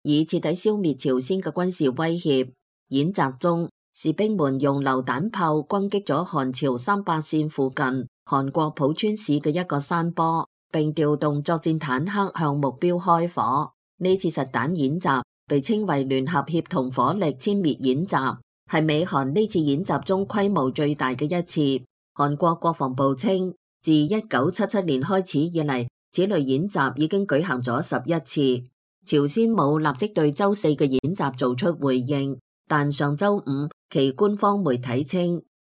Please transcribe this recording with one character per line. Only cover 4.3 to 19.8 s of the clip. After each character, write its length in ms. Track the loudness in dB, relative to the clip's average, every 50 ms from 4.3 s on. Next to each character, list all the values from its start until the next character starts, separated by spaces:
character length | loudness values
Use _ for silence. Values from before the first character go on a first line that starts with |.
| 2
們 220 | 2 2 2 2 2
用 200 | 2 2 2 2
榴 220 | 0 0 0 0 0
彈 260 | -2 -2 -2 -2 -4
炮 320 | -2 0 0 0 0 0
攻 280 | -2 -2 -2 -2 0 0
擊 140 | -2 -2 -2
咗 200 | 0 0 0 -2
韓 280 | -2 -2 -2 -2 -2 -2
朝 240 | -2 0 0 -2
三 260 | 0 0 -2 -2 0 0
八 160 | -2 -2 -2
線 300 | -2 -2 -2 -2 -2 -2
附 200 | 0 -2 -2 0 0
近 320 | -2 -2 -2 -2 -4 -6 -8 _ _ _
韓 240 | -2 0 0 0 0
國 200 | 0 0 0 0
浦 240 | 0 0 0 0 0
川 200 | 0 -2 -2 -2
市 200 | -2 -2 0 0 0
嘅 80 | 2 0
一 120 | 0 0 -2
個 120 | -2 -2
山 320 | -2 -2 -2 -2 0 0 -2
坡， 360 | 0 0 0 0 0 -2 -4 -6 _ _ _ _
並 220 | -2 0 0 0 2
調 240 | 2 2 2 2
動 260 | 2 0 0 0 0 0
作 160 | 0 -2 0
戰 180 | 0 0 0
坦 280 | 0 -2 -2 -2 -2 -2
克 260 | -2 0 0 0 -2 -2 -2
向 160 | 0 0 0
目 140 | 0 0 -2 0 0
標 180 | 0 0 0
開 300 | 2 2 2 2 4 2
火。 440 | 0 -2 -2 0 0 0 0 -2 -4 _ _ _ _ _
呢 200 | -2 0 0 2
次 120 | 2 0 -2
實 200 | -2 -2 -4 -2
彈 220 | -2 -2 -2 0 0
演 240 | 0 0 0 0
習 240 | 0 0 0 0 0 -2 _ _ _ _
被 120 | 0 0 0
稱 260 | 2 0 0 0 0
為 180 | 0 0 0 0
聯 240 | 0 0 0 0
合 120 | 0 0 -2 -2
協 200 | 0 -2 -4 -2 -2
同 200 | -2 -2 -2 -2
火 220 | 0 0 0 2
力 140 | 2 0 0 -2 -2
殲 220 | -2 -2 0 0
滅 200 | 2 2 0 0 0
演 280 | 0 0 0 0 0
習， 300 | 0 0 0 0 -2 -4 -6 -10 _ _ _ _ -2
係 120 | 0 2
美 220 | 2 2 2 2 0
韓 300 | 0 0 0 0 0 2
呢 140 | 0 0
次 120 | 2 2 0
演 240 | 2 2 0 0